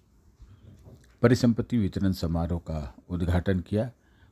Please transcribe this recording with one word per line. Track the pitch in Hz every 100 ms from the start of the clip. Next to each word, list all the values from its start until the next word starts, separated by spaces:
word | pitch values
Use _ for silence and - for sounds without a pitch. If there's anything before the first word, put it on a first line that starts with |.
| _ _ _ - - - - - - - - -
परिसंपत्ति | - 123 120 113 - 120
वितरण | 95 92 98
समारोह | 92 82 82 82 85
का | - 78 71 - -
उद्घाटन | 90 85 87 92 95
किया। | - 104 123 - _ _ -